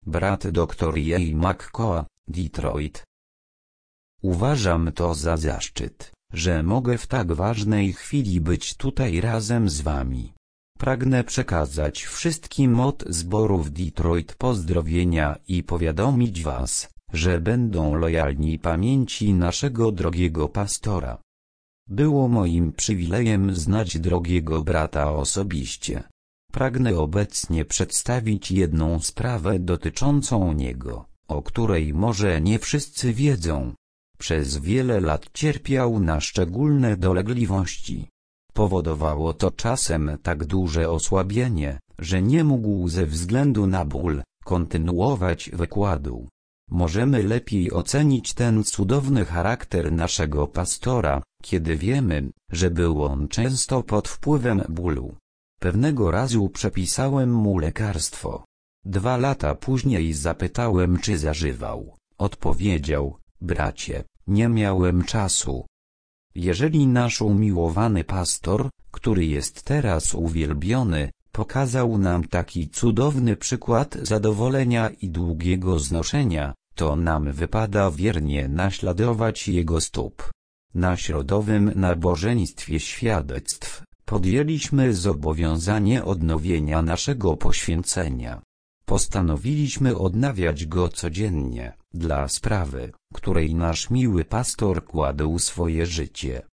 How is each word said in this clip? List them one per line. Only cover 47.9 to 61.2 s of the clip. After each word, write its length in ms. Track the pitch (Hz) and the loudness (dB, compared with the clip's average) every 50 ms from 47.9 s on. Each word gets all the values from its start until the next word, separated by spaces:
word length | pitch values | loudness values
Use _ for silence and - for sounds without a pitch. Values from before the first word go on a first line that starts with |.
| - 143 151 147 135 120 - - - | 2 4 4 4 4 2 0 -4 -2
ten 300 | - 120 120 110 107 104 | 0 2 2 4 2 2
cudowny 640 | - - - 101 95 123 143 139 135 139 120 92 | 0 0 -2 0 2 2 2 2 2 2 2 2
charakter 640 | 76 82 87 87 101 120 - - - - 90 80 78 | 0 -2 0 0 0 -2 -2 -6 -4 -2 -2 0 0
naszego 560 | 80 80 82 87 - - 80 76 73 76 73 | 0 0 0 0 0 0 -2 0 0 0 -2
pastora, 760 | - - 82 87 - - - - 120 127 123 92 76 69 69 - _ _ _ - | 0 -2 -4 -2 -2 -4 -4 -2 0 0 2 2 0 0 -2 -4 _ _ _ -8
kiedy 320 | - - 90 80 82 80 | -2 -2 -2 0 0 -2
wiemy, 560 | 76 80 101 131 139 131 98 78 73 69 65 - _ _ - | 0 0 0 0 2 2 0 0 0 -2 -6 -8 _ _ -8
że 200 | 80 85 92 90 | -2 0 0 2
był 320 | 85 80 87 82 80 73 73 | 2 2 2 2 2 2 0
on 240 | 71 69 69 73 | 0 0 -2 -4
często 560 | 73 - - 117 131 131 123 - - 131 131 113 | -2 -2 0 0 0 0 -2 0 0 0 -2 0
pod 240 | - 107 104 - | 0 0 0 0
wpływem 560 | - - - - 139 151 147 120 123 113 98 92 - | -2 -8 -4 0 2 2 2 2 2 0 0 0 -2
bólu. 460 | 82 82 90 87 78 65 62 - - - _ _ _ _ _ _ _ _ | -4 -4 -2 -2 -2 -4 -6 -10 -12 -16 _ _ _ _ _ _ _ _
Pewnego 520 | - 90 85 104 131 156 151 123 107 85 | -2 0 2 4 2 2 2 2 2 2
razu 380 | 80 98 127 127 117 113 101 95 | 2 0 0 2 2 2 2 0
przepisałem 840 | - - - 104 - - 92 85 - - 135 135 139 139 131 123 120 | -2 -2 -4 -2 -2 -2 -2 -2 -2 0 0 0 2 2 2 2 2
mu 240 | 117 107 104 98 | 2 2 2 2
lekarstwo. 880 | 90 78 78 80 - 107 104 98 78 76 - - - - - - - - _ _ _ _ _ _ _ _ | 2 0 -2 -2 -2 -4 -2 -2 -4 -4 -6 -8 -8 -8 -8 -8 -8 -12 _ _ _ _ _ _ _ _
Dwa 320 | 98 92 98 92 123 127 | -4 -4 0 0 0 0
lata 380 | 123 123 139 135 - - 76 71 | 2 2 0 0 0 0 -2 -2
później 580 | - - - 131 131 - 139 123 90 82 82 80 | -2 -2 -2 -2 0 2 2 2 2 2 0 -2
zapytałem, 840 | 71 71 85 82 - 90 87 - - 120 117 101 90 90 90 90 | -2 -2 -4 -2 -2 -4 -4 -2 -2 0 2 2 4 4 4 2
czy 200 | 85 - - 104 | 2 2 0 -2
zażywał. 800 | 80 | 0